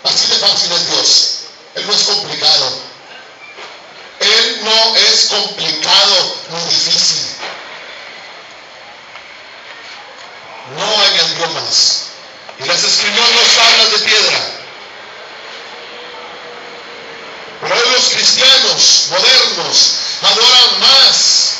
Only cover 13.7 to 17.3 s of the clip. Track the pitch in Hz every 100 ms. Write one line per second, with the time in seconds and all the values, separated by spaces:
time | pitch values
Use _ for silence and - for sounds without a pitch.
13.7 | 226 220 214 214 214 185 - - - -
14.7 | - - - - - - - - - -
15.7 | - - - 160 - - - - - -
16.7 | - - - - - -